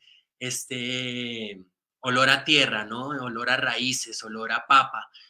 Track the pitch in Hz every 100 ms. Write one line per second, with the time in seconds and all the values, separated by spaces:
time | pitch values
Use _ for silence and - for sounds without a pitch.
0 | _ _ _ _ 127 123 - 127 123 127
1 | 127 123 120 117 107 92 92 _ _ _
2 | 127 127 131 139 - 151 131 107 107 113
3 | 139 143 123 117 120 131 131 117 127 131
4 | 117 110 110 110 113 117 - 139 127 110
5 | - -